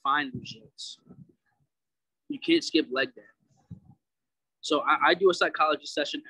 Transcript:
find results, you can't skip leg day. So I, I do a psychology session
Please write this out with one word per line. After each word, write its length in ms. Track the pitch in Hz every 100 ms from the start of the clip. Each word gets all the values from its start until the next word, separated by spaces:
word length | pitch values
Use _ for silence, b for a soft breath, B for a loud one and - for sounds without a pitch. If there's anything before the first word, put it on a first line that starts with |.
find 300 | 135 147 139
results, 640 | 123 110 110 107 - - - - - - _ _ _ _ _ _ _ _ _ -
you 100 | 135
can't 240 | - 165
skip 240 | - 156 120
leg 220 | 131 131
day. 80 | 107 - _ _ _ - - _ - _ _ _ _ _ _
So 180 | - 147
I, 300 | 151 151 147
I 40 |
do 160 | 175 190
a 40 |
psychology 520 | 175 170 - 151 147 -
session 380 | - 143 -